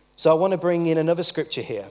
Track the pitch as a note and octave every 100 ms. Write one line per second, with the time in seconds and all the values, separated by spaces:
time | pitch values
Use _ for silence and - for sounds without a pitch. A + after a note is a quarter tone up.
0 | _ - - D#3+ F#3+ F#3 F3 E3+ E3+ D#3+
1 | D#3+ E3+ F3 - D3+ - G#2 A2 F#2+